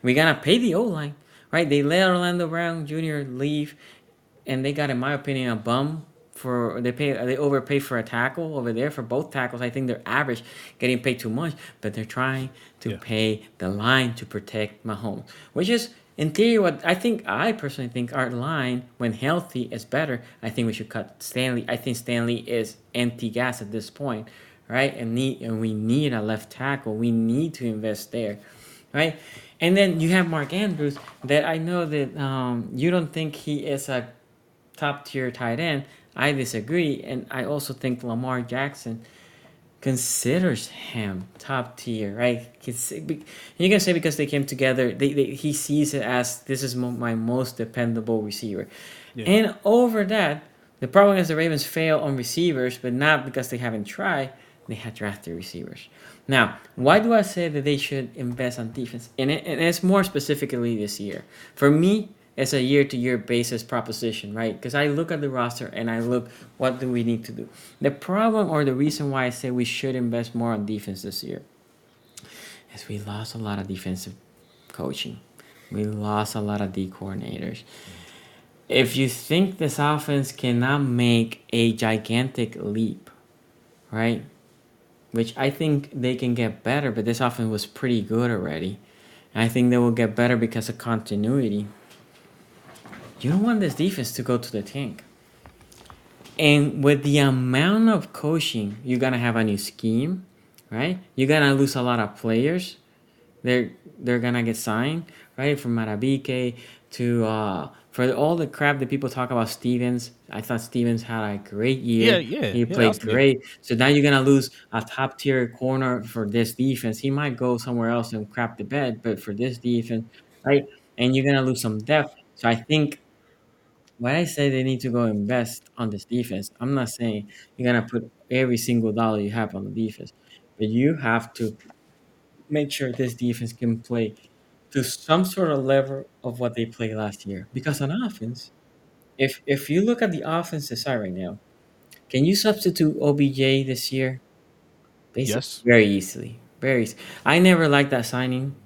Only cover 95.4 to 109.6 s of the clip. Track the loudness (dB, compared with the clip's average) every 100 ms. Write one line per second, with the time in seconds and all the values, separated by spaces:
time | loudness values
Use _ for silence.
95.4 | -20 _ -20 -20 -20 -20 -20 -20 -14 2
96.4 | 6 6 4 4 4 4 4 4 4 4
97.4 | 2 2 4 4 4 4 -2 -6 -2 0
98.4 | 0 -2 -4 -6 -2 0 2 2 2 2
99.4 | 2 0 -4 -4 0 2 0 -4 -8 _
100.4 | _ -20 _ -4 -2 -4 -8 -2 4 6
101.4 | 6 6 4 2 0 0 0 -4 0 2
102.4 | 2 0 -4 -14 _ _ _ _ _ _
103.4 | 0 0 0 -8 -20 -8 0 0 2 0
104.4 | 0 -2 -2 0 0 -4 -8 -20 -18 -4
105.4 | -2 0 0 -2 -2 -2 0 0 -2 -2
106.4 | -4 -6 -20 -20 _ -4 0 2 2 0
107.4 | 0 -2 -6 -14 _ 0 0 4 2 2
108.4 | -2 0 0 2 -2 -2 -4 -4 -2 0
109.4 | 0 -2